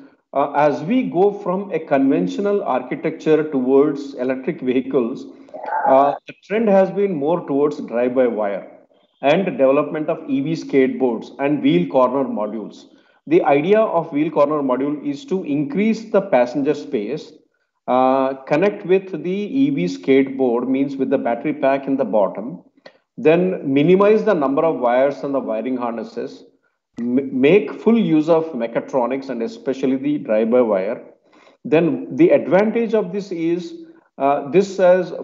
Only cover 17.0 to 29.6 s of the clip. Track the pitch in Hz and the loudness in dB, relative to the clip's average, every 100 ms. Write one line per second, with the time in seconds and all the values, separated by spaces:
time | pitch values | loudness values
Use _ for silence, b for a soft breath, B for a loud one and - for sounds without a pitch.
17 | 104 151 - - _ _ _ _ - 127 | -4 -8 -10 -20 _ _ _ _ -2 2
18 | 131 135 131 135 - 147 202 202 165 190 | 2 2 0 -4 -4 0 0 -2 0 0
19 | 190 165 156 196 208 135 139 147 175 - | 0 -8 -6 -6 -4 0 0 0 -4 -4
20 | - 135 135 135 131 117 127 131 135 135 | 2 4 4 0 0 0 0 0 -2 -2
21 | 131 135 120 117 156 143 135 135 135 135 | -2 0 -2 -2 -4 -2 0 0 -2 -2
22 | 117 107 95 98 113 175 - _ b b | 0 2 0 -2 -10 -12 -18 _ b b
23 | b - 127 170 185 185 147 135 156 185 | b -2 2 4 2 -2 0 2 4 6
24 | 202 220 202 180 135 139 160 135 123 123 | 6 4 2 0 0 2 0 0 2 2
25 | 139 139 143 135 110 110 117 127 120 117 | 2 0 -4 -4 -4 -4 -4 -4 -4 -6
26 | 113 - 127 - - _ _ _ _ - | -8 -10 -12 -14 -20 _ _ _ _ -8
27 | 120 127 135 135 139 196 - - - 233 | -2 -2 -2 0 4 4 2 -2 2 2
28 | 180 156 151 160 160 127 117 135 - 139 | 4 2 4 2 0 -4 -4 -4 -2 -2
29 | 120 135 135 120 113 - | 0 -2 -6 -6 -6 -6